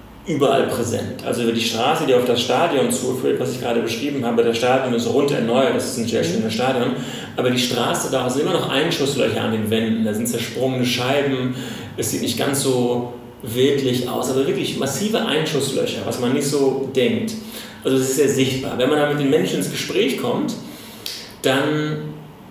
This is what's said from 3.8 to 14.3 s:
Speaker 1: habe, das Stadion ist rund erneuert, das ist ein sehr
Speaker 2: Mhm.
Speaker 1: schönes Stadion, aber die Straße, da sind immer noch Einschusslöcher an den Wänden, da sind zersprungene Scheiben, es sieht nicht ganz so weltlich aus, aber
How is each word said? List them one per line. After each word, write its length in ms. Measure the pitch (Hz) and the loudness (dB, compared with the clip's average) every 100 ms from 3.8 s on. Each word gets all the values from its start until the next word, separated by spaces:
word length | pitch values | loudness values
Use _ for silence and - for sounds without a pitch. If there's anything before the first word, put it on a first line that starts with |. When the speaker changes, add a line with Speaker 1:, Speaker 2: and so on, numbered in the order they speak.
| 117 117 143 135 | 0 -2 -2 -2
Speaker 1:
habe, 200 | 117 113 | 0 2
das 140 | 117 117 | 4 4
Stadion 360 | 123 131 123 | 2 2 2
ist 140 | 117 117 | 0 2
rund 200 | 139 143 | 2 2
erneuert, 420 | 120 113 127 123 | 2 2 4 4
das 180 | 120 - | 2 -2
ist 60 | 113 | -4
ein 80 | 110 | 0
sehr 160 | 110 | 0
Speaker 2:
Mhm. 40 | 170 | 0
Speaker 1:
schönes 280 | 202 220 | 0 0
Stadion, 360 | 226 262 120 - - - - - - | 0 0 2 0 -2 -6 -8 -8 -2
aber 140 | 123 | 0
die 80 | 123 | 2
Straße, 520 | 120 117 139 175 151 | 0 0 0 0 0
da 160 | 131 123 | 0 0
sind 120 | 135 | 0
immer 100 | 180 | 2
noch 160 | 160 123 | 0 0
Einschusslöcher 720 | 135 156 - 131 127 117 110 | 0 0 0 0 2 0 0
an 120 | 110 | 0
den 160 | 110 104 | -2 0
Wänden, 340 | 113 110 110 | 0 2 2
da 80 | 107 | 0
sind 140 | 107 117 | 0 -2
zersprungene 560 | 117 - 127 131 127 | -2 -4 -2 0 0
Scheiben, 680 | 117 123 127 143 143 127 123 - - - - - | 0 0 0 2 2 0 -2 -4 -8 -10 -10 -6
es 140 | - | -4
sieht 120 | - | -2
nicht 160 | 117 110 | -2 -2
ganz 240 | 135 135 | 0 0
so 520 | 135 123 120 123 - - - - | 2 2 2 0 -4 -10 -16 -12
weltlich 680 | 120 123 143 135 131 123 120 | -4 2 4 4 2 0 0
aus, 220 | 117 | -2
aber 160 | - | 0